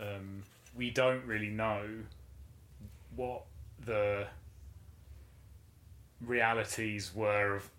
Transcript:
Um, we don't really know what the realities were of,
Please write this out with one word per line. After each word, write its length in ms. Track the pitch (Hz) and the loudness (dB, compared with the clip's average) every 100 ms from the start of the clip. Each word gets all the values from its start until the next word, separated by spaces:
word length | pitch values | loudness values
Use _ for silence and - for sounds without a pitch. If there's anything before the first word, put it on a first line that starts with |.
Um, 400 | 104 101 98 98 98 - - 120 | -6 -6 -6 -10 -12 -18 -16 -4
we 140 | 123 | 0
don't 340 | 120 127 127 120 | 6 6 6 2
really 240 | 107 104 | 0 0
know 340 | 107 110 104 104 110 104 - - - - - - - 101 - - 120 | 2 2 2 -2 -8 -10 -14 -18 -18 -18 -20 -20 -16 -16 -16 -10 -4
what 280 | 127 120 - - - - 113 | -4 -4 -8 -14 -16 -10 0
the 400 | 107 104 101 101 - - - - - - - - - - - - - - - - - - - | 2 4 2 -2 -8 -16 -16 -16 -16 -18 -20 -18 -18 -18 -20 -20 -20 -20 -20 -20 -20 -20 -10
realities 920 | 117 120 113 117 104 - 110 104 101 | 0 4 6 6 2 0 -2 -2 -4
were 420 | 107 107 104 101 98 | 0 4 6 4 2
of, 140 | - | -2